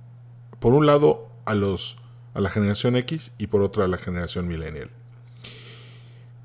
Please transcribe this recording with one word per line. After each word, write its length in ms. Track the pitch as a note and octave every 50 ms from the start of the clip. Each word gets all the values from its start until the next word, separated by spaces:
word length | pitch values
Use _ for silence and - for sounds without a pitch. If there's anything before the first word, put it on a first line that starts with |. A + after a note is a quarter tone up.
| - - - - - - - - - - - -
por 140 | - A#2 C3
un 100 | D3+ D3+
lado, 460 | D3 D3 D3 D3+ D3+ D#3 - - - - - -
a 80 | - A2
los, 420 | G2+ G2+ G2 F#2 F2 - - - - - - - - - - -
a 80 | G#2
la 80 | G2+ F#2+
generación 440 | - G#2+ G2+ G2+ G#2 - - B2 B2
X 360 | B2+ B2 - E3 D#3 - - - -
y 80 | G#2
por 160 | - - G2+
otra 240 | G2+ G2 - G#2+ G2
a 20 | F#2
la 80 | F2+
generación 520 | E2+ - F#2+ F2 F2+ F2 D#2+ - F#2 F2 F2
millennial. 420 | E2 D#2+ D#2+ D#2+ D#2 D2 - - - - - - - - - - - - - - - - - - - - - - - - - - - - - - - -